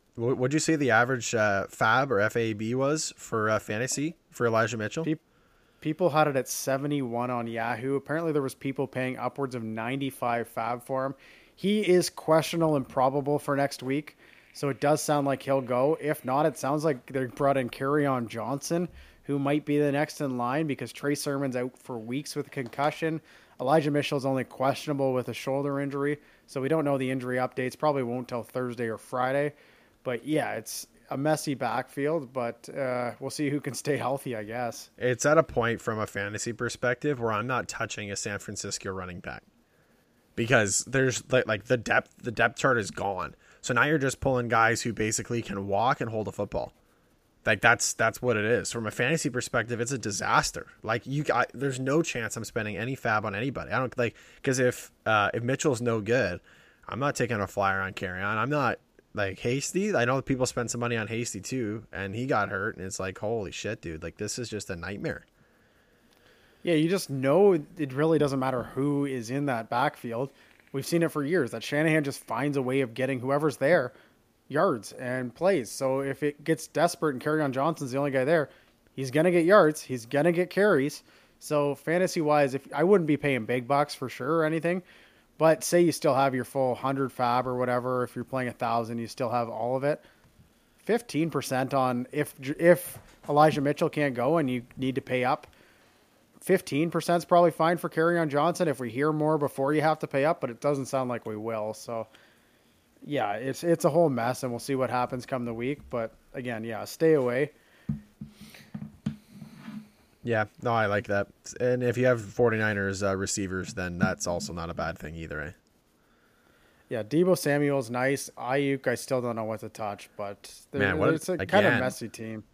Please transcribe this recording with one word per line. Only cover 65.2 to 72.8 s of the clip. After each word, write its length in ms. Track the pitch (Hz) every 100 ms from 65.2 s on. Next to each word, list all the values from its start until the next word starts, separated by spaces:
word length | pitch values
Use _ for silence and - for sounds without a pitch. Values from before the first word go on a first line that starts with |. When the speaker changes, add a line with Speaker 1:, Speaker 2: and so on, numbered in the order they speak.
| - _ _ _ _ _ _ _ _ _ _ _ _ _
Speaker 2:
Yeah, 120 | -
you 140 | 160 165
just 220 | 190 -
know 420 | 139 135 165 202
it 400 | 170 147 - 139
really 260 | 131 160 156
doesn't 200 | 143 135
matter 240 | 131 127
who 420 | 110 131 143 143
is 260 | 143 131 113
in 160 | 135 143
that 220 | 117 110
backfield. 640 | 120 147 - 123 113 135 - - _ _
We've 140 | 139 -
seen 160 | 170
it 80 | 160
for 140 | 151
years, 260 | 143 180 117
that 140 | 113
Shanahan 400 | - 147 160 156
just 200 | 139 -
finds 320 | - 113 143 139
a 60 |
way 200 | 127 135